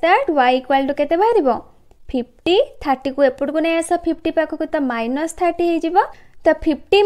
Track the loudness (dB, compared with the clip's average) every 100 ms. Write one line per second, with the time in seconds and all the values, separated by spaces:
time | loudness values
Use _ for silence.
0 | 2 2 2 2 2 2 0 0 0 -2
1 | -2 0 2 2 2 -2 -6 _ _ -20
2 | -8 -6 -6 _ 0 0 0 -4 -4 -2
3 | -2 0 0 0 -4 -2 0 -2 -2 -2
4 | -2 -4 -4 -2 -2 -4 -4 -4 -2 -4
5 | -4 -4 -6 -2 -2 0 0 0 0 0
6 | 0 -4 -20 -4 0 0 0 -4 2 2